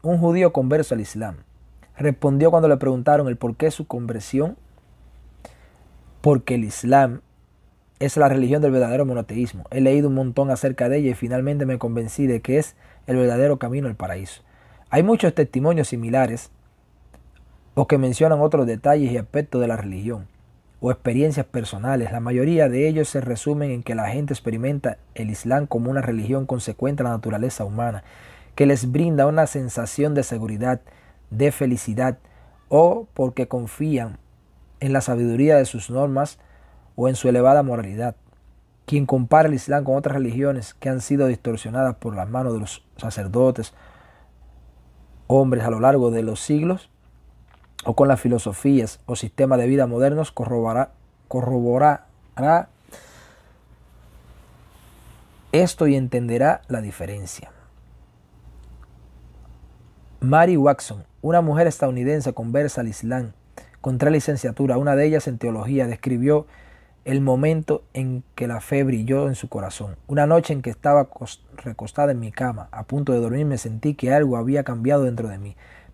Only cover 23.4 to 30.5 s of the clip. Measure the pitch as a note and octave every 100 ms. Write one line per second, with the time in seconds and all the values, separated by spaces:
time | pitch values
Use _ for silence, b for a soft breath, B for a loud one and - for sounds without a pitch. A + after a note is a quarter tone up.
23.4 | - D3 C#3+ B2 A#2+ A2+ G#2+ B2+ D3 C#3
24.4 | - A2+ B2+ C#3+ B2 - _ - G#2+ G#2+
25.4 | A#2 C#3+ C#3+ A#2 A#2+ C3+ B2+ A2+ G#2+ C3+
26.4 | C3+ B2 A2+ - C3 C#3+ B2 A#2 A2+ G#2+
27.4 | G#2+ - G2+ G#2+ A#2+ G2+ B B B B
28.4 | B - C#3+ C3+ B2 C3+ E3+ D3 C#3+ D3+
29.4 | D#3 C#3+ B2+ - A2+ - D3 C#3+ B2+ A#2
30.4 | A2